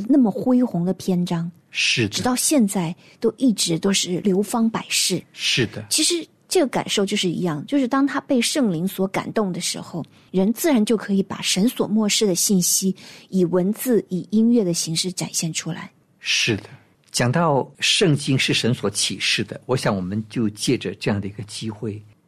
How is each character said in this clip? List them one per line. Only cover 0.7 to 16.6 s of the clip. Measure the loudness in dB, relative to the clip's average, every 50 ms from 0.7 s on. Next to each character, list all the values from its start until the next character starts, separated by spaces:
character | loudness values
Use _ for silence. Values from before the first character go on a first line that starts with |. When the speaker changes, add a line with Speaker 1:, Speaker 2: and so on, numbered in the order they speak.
| 0 -2 -2
Speaker 1:
的 | -2 -2
篇 | -2 -2 -2 0 0 0
章。 | 0 -2 -4 -4 -6 -8 -14 _ _
Speaker 2:
是 | -6 -4 -2 0 0 0 0
的。 | -2
Speaker 1:
直 | -2 -2 0
到 | 0 0
现 | 0 0 2 4 4 4 2
在 | 2 -2 -2 -4 -6 -8 _ -20 -10 _
都 | -2 -2 0 2
一 | 2 2 2
直 | 2 0 0 0 0
都 | 0 0 0
是 | 0 0 -2 -4 -2
流 | 0 2 2 2
芳 | 0 0 0 0 2 2
百 | 0 -2 -4 -4
世。 | -2 -2 0 0 -2 -4 -4 _
Speaker 2:
是 | _ -6 -4 -2 0 0 0 -2
的。 | -4 -8 -8 -4
Speaker 1:
其 | -2 0 0
实 | 0 0 -2 -4 -8 _ _ _ _
这 | 2 2
个 | 2 2
感 | 0 -4 -4 -2
受 | 0 0 0
就 | 0 0
是 | 0 0 0
一 | 0 0
样， | -2 -2 -2 -4 -4 -2
就 | 0 0
是 | 2 2
当 | 2 2 2 2
他 | 0 -4
被 | -2 0 0 2
圣 | 2 0 0 0 0 2 0
灵 | 0 -2 -2
所 | -2 -2 -2 -2
感 | -2 -4 -6 -2 -2
动 | -2 0 0 -2
的 | -4
时 | -4 -6 -6 -6
候， | -10 -8 -8 -8 -10 -10 -14 -20 _ _
人 | 0 2 2 2
自 | 2 2 2 2
然 | 4 4 4
就 | 2 2 0
可 | 0 0 0
以 | 0
把 | 0 -2 -4 -6
神 | -4 -2 0 2 2 2
所 | 2 0 -2 0
默 | 2 2 2 2
示 | 2 2 2
的 | 2 2
信 | 2 2 2 2 2
息 | 2 2 0 0 0 0 -2 -4 -8 -18 -20 -20 -16 _
以 | 0 2 2
文 | 4 2 2 2 0 -2
字、 | -2 0 2 2 2 2 0
以 | -4 -6 -4 0
音 | 2 4 4 6
乐 | 4 4 4
的 | 2 0
形 | -2 -2 -2 -2
式 | -2 -4 -4
展 | -4 -6 -6 -6
现 | -4 -4 -4 -4 -4
出 | -6 -6 -6
来。 | -8 -10 -12 -16 -20 _ _ _ _ _
Speaker 2:
是 | -6 -4 -2 0 0 0 -2
的。 | -2